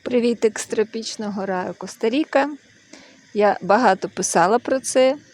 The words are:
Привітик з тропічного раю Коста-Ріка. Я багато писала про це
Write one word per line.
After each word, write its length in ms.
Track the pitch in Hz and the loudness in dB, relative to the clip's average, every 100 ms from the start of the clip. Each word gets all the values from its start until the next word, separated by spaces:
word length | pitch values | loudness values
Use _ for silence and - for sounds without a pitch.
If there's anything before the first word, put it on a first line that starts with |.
Привітик 560 | - 247 233 226 226 - | 0 0 0 0 -2 -2
з 60 | - | -6
тропічного 800 | 226 214 226 220 - 208 202 196 | -4 -4 -4 -10 -10 -8 -6 -4
раю 280 | 185 190 175 | -4 -6 -10
Коста-Ріка. 720 | 214 - 226 254 311 269 277 302 _ _ _ - - - _ | -14 -6 -2 -2 0 0 -2 -6 _ _ _ -20 -20 -20 _
Я 240 | 208 208 190 | 0 2 2
багато 480 | 180 202 233 190 190 | 2 4 4 2 -2
писала 500 | - 185 190 170 233 | -6 -2 2 2 2
про 200 | - 262 | 0 -4
це 360 | - 262 262 294 - | 0 2 2 2 -8